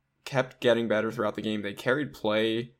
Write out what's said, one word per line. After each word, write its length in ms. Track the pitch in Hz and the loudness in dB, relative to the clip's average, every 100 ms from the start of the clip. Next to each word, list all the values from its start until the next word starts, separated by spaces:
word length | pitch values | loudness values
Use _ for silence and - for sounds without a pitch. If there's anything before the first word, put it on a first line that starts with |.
| _ _ - | _ _ -4
kept 340 | 135 131 - | -2 -2 0
getting 260 | 123 117 117 | 2 4 2
better 240 | 107 110 | 0 0
throughout 240 | 127 107 107 | 0 -2 -2
the 60 | |
game. 200 | 107 107 | -2 -2
They 120 | 101 | -4
carried 400 | 104 127 135 143 | -4 0 0 -2
play 580 | - 107 107 110 113 117 | -4 0 2 2 0 -4